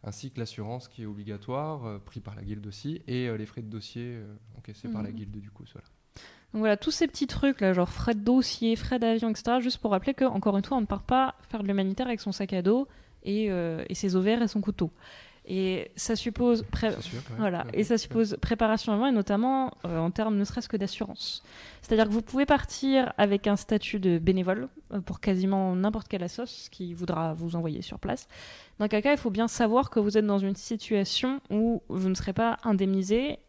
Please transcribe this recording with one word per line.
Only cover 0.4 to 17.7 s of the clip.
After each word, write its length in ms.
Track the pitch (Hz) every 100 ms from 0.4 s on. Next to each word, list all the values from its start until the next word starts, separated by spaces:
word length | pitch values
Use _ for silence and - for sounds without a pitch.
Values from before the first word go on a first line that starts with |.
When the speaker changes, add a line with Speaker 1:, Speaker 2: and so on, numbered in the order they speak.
Speaker 1:
l'assurance 480 | 113 - 107 123 123
qui 140 | -
est 40 | 107
obligatoire, 800 | 104 104 104 101 127 156 151 117
euh, 120 | 101
pris 220 | - 117
par 140 | 98 104
la 60 |
guilde 240 | 98 107 104
aussi, 360 | 101 143 165 -
et, 220 | 123 123
euh, 80 | 110
les 100 | 107
frais 160 | -
de 60 | 110
dossier, 320 | 110 - 120 120 120
euh, 180 | 104 104 110 110
encaissés 300 | - 104 123
par 140 | 110
la 80 | 104
Speaker 2:
Mhm. 40 | 107
Speaker 1:
guilde, 220 | 104 107
du 100 | 101
coup, 140 | -
ceux-là. 200 | 113 - - _ _ - - - _
Speaker 2:
Donc 80 | 220
voilà, 160 | 214 208
tous 140 | -
ces 160 | - 311
petits 220 | - 262
trucs 320 | - 277 262
là, 120 | 196
genre 160 | 180 180
frais 260 | - -
de 40 | 220
dossier, 540 | 208 254 254 - 226
frais 240 | 226 - 247
d'avion, 320 | 226 226 226
et 40 | 214
cetera, 240 | - 247
juste 180 | 247 -
pour 140 | 220
rappeler 220 | 196 196
que, 100 | 269
encore 320 | 262 202 208 196
une 60 |
fois, 120 | 196 269
on 40 |
ne 60 | 208
part 180 | 196
pas 320 | - 254 262 - -
faire 140 | 226
de 60 | 202
l'humanitaire 380 | 196 190 196 254
avec 120 | 226
son 120 | -
sac 200 | 185 196
à 100 | 185
dos 260 | 175 233 277 - - -
et, 280 | - 208 214
euh, 320 | 180 170 160 -
et 60 |
ses 220 | 175 196 185
ovaires 260 | 185 233
et 60 | 226
son 120 | 208
couteau. 300 | 202 202 165 - - - - - -
Et 460 | 185 190 185 -
ça 220 | - - 220
suppose 480 | 233 214 240 233 208
pré-, 200 | - 226
Speaker 1:
C'est 120 | -
sûr, 160 | 175 127
ouais. 180 | 139 220
Speaker 2:
voilà, 260 | 208 175
Speaker 1:
Ouais. 40 | -